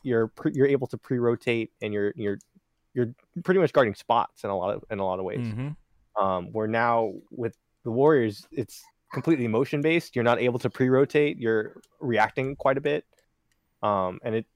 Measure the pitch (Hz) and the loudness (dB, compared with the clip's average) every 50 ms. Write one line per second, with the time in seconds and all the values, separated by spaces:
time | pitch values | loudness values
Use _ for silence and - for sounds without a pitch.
0 | - 131 120 113 113 110 - - - 156 - 127 135 139 139 135 127 - - - | -2 0 2 2 2 0 -2 -4 -4 -2 2 2 2 2 2 0 -2 -4 -8 -10
1 | - - 131 120 120 117 120 113 - 123 117 117 110 - _ _ - 107 104 104 | -6 -4 -2 0 0 0 0 0 0 -2 0 0 -2 -4 _ _ -6 -4 -2 -2
2 | 101 104 - - 107 101 101 - - _ _ _ _ _ _ _ _ _ - 127 | -2 -2 -2 -4 -4 -4 -4 -6 -8 _ _ _ _ _ _ _ _ _ -4 -2
3 | 120 113 127 - _ _ _ 175 - - 185 190 170 139 - 147 127 107 98 - | -2 -2 -4 -10 _ _ _ -4 0 2 4 4 2 4 4 4 4 4 0 -4
4 | - - 117 117 - - _ - - 104 98 92 90 98 104 101 - - 110 98 | -2 0 2 2 2 0 _ -8 -6 -4 -2 -2 -2 -2 -4 -4 -6 -8 -6 -4
5 | 98 92 92 95 95 90 - - 120 113 107 117 131 147 151 - _ _ _ _ | -2 -2 -2 -4 -4 -6 -6 -6 -6 -6 -6 -8 -8 -8 -10 -12 _ _ _ _
6 | _ _ - 107 98 95 92 90 90 - - 110 110 107 113 117 117 120 117 117 | _ _ -4 -2 0 0 0 -2 -4 -6 -6 -4 -4 0 0 2 2 2 2 2
7 | 113 104 - - - _ - - 117 110 - _ _ _ _ _ - 123 110 123 | 0 -2 -4 -10 -16 _ -10 -8 -6 -6 -8 _ _ _ _ _ -8 -4 0 2
8 | 139 156 160 135 117 107 104 - - _ - 139 107 - - - - - _ _ | 4 4 4 4 2 0 -2 -6 -12 _ -8 -8 -8 -8 -12 -18 -20 -20 _ _
9 | _ _ - 139 - 165 165 135 120 113 107 117 139 - 151 143 143 160 165 170 | _ _ -10 -4 0 0 0 2 0 0 0 0 0 0 -2 -2 0 0 0 0
10 | - - - 123 117 120 120 - 120 123 120 123 - 117 - - 131 127 127 131 | -2 -4 -4 0 2 2 2 2 2 0 -2 -2 -4 -4 -2 0 2 4 4 4
11 | 143 - - 147 147 147 - - 113 113 113 107 107 - - - - _ _ _ | 4 2 2 2 0 0 -2 -2 -2 0 0 0 -2 -4 -8 -18 -20 _ _ _
12 | 156 123 113 104 - 131 - 139 131 135 139 - - 135 135 135 147 143 147 - | -4 0 2 2 2 2 0 -2 -4 -4 -4 -2 0 0 0 0 0 -2 -2 -4
13 | - _ _ _ _ _ _ _ _ _ _ _ _ _ _ _ - 104 101 95 | -4 _ _ _ _ _ _ _ _ _ _ _ _ _ _ _ -2 0 0 0
14 | 92 90 92 92 - 120 110 117 110 - _ | 0 -2 -4 -8 -6 -4 -4 -4 -6 -8 _